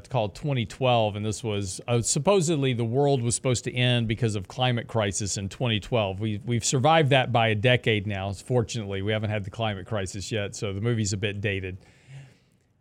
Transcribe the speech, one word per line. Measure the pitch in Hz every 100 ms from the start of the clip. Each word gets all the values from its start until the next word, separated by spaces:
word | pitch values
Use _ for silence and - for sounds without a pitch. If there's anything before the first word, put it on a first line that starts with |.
| -
called | 127 104
Twenty | - 151 127 107
twelve, | - 127 117 107 101
and |
this | 107 104
was, | 113 104 98 - -
uh, | 120
supposedly | - 151 180 202 156 156 135
the | 117
world | 117 131 143 139
was | 120 -
supposed | 131 120 123
to |
end | 123 123 120 113
because | 110 113 104
of | 92
climate | - 127 120 -
crisis | 113 101 98 101 107
in | 98
twenty | - 123 107
twelve. | - 120 98 95
We, | 110 104
we've | 120 117 -
survived | 139 143 165 139
that | 135 123
by | 117 113
a | 107
decade | 123 123 120 107 101
now. | 98 98
Fortunately, | 95 - 123 110 120 98 98
we | 98
haven't | 107 107
had | 107
the | 95
climate | - 110 95 92
crisis | 107 95 101 -
yet, | 110 98 -
so | 104
the | 98
movie's | 117 113 101
a | 104
bit | 104 101
dated. | 104 95 92 95 - _ - 135 - _ _ _ _ _